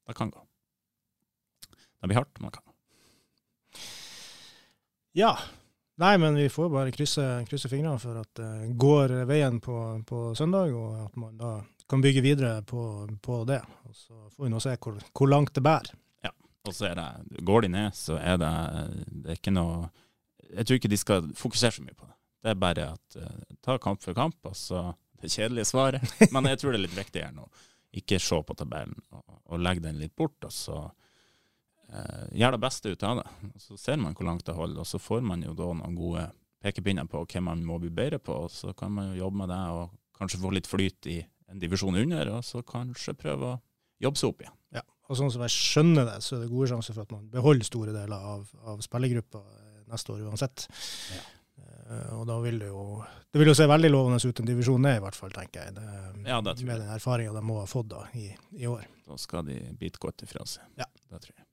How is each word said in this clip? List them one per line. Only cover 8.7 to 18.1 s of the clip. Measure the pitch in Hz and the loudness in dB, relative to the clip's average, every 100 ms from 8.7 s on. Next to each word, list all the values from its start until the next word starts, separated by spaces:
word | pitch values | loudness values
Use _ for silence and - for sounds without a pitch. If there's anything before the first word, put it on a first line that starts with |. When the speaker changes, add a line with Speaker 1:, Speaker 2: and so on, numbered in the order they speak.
| 120 | 4
Speaker 2:
går | 135 147 135 127 123 | 6 8 6 2 2
veien | 147 143 117 | 2 4 0
på, | - 120 113 113 110 | -4 -6 -6 -8 -8
på | 120 117 113 | -6 -4 -2
søndag, | 156 190 180 | 0 2 2
og | 120 110 110 107 | -2 -6 -8 -10
at | - | -10
man | 113 110 | -12 -8
da | 117 110 107 _ _ | -8 -8 -10 _ _
kan | 135 | 4
bygge | 135 135 | 6 6
videre | 131 143 127 110 | 6 6 4 0
på, | 104 120 117 104 104 107 | -4 -6 -6 -6 -8 -10
på | - 123 113 | -6 -4 -2
det. | 135 - - | -2 -4 -20
Og | 113 107 | -20 -20
så | - 113 107 | -20 -20 -20
får | _ 139 | _ -4
vi | |
nå | 113 | -2
se | 135 123 | -2 -4
hvor, | - 101 - | -8 -12 -14
hvor | - 139 | 2 6
langt | 143 143 | 6 6
det | - 135 | 4 4
bærer. | 156 - - _ _ | 4 2 -18 _ _
Speaker 1:
Ja, | - - _ _ | -12 -12 _ _
og | - 90 | -12 -6
så | 101 | -4
er | 87 | -4
det, | 78 62 - - | -8 -10 -14 -6
går | 87 107 107 | 4 4 4
de | |
ned, | 87 104 - | 0 -2 -4
så | - | -4